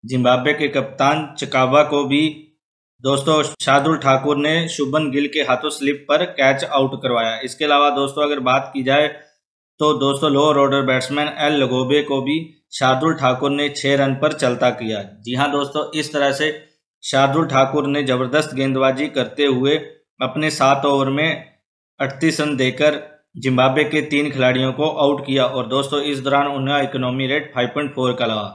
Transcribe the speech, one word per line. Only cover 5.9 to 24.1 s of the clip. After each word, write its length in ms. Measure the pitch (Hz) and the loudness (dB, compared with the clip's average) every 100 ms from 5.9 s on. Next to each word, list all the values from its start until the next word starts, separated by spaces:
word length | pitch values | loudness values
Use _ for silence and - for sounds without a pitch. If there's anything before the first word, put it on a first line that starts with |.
| 143 - | -4 0
पर 140 | 151 180 | 0 0
कैच 360 | - 135 139 165 | 2 2 2 0
आउट 260 | 143 135 | 0 0
करवाया। 460 | 117 131 117 113 113 | -2 -2 0 -2 -4
इसके 260 | 131 - 151 | -10 -4 2
अलावा 240 | 143 147 | 4 4
दोस्तों 340 | 143 139 139 | 2 -2 -2
अगर 160 | 147 143 | -2 0
बात 280 | 127 131 - | 0 0 0
की 100 | 143 | -4
जाए 240 | 127 143 151 - _ _ _ _ _ _ | 2 2 2 -4 _ _ _ _ _ _
तो 120 | 151 151 | 0 2
दोस्तों 360 | 139 139 151 | 0 0 0
लोअर 260 | 139 151 143 | 4 4 4
ऑर्डर 240 | 139 139 | 4 2
बैट्समैन 440 | 131 127 - 143 151 - | 2 0 -2 -4 -4 -2
एल 140 | 147 | 0
लगोबे 480 | 147 127 127 127 147 | 2 2 0 2 0
को 180 | 147 135 | 2 -2
भी 160 | 131 156 165 _ _ | -2 -4 -4 _ _
शार्दुल 400 | - 131 131 160 147 | -2 0 2 0 0
ठाकुर 360 | 131 123 139 | 0 0 -2
ने 160 | 143 147 | -2 -4
छह 240 | 143 139 139 | -2 0 2
रन 180 | 139 135 | 0 0
पर 180 | 151 | -2
चलता 360 | 147 127 117 127 | 0 -2 2 0
किया। 300 | 113 113 107 | 0 -6 -6
जी 340 | 98 - 113 127 | -8 -14 -8 -2
हाँ 160 | 143 | 0
दोस्तों, 320 | 143 139 151 - | 0 -2 -4 -4
इस 200 | 156 147 | -6 -4
तरह 180 | 147 139 | 0 0
से 180 | 135 151 151 - _ _ _ | 0 -2 -4 -16 _ _ _
शार्दुल 440 | - 135 135 147 147 | -4 0 2 2 2
ठाकुर 400 | 135 135 143 139 | 2 2 0 -2
ने 160 | 143 | -2
जबरदस्त 520 | 131 127 127 147 147 131 | 0 -2 0 0 -2 -2
गेंदबाजी 520 | 135 131 135 131 147 | -2 2 0 0 -4
करते 360 | 139 123 - 143 | -4 -4 0 0
हुए 280 | 127 135 151 - - _ _ | 2 0 0 -4 -20 _ _
अपने 300 | 127 151 156 | -6 -2 -4
सात 340 | 143 135 139 143 | 2 2 4 2
ओवर 240 | 139 135 | 2 0
में 360 | 139 160 151 - _ _ _ _ _ | 0 -2 -4 -10 _ _ _ _ _
अड़तीस 420 | 135 - 160 160 | -6 -2 -2 0
रन 140 | 151 135 | -2 0
देकर 440 | 131 127 151 147 - _ _ - | -2 2 0 0 -10 _ _ -6
जिम्बाब्वे 460 | 131 127 135 135 147 | 0 4 4 4 0
के 160 | 151 | -2
तीन 240 | 151 | 0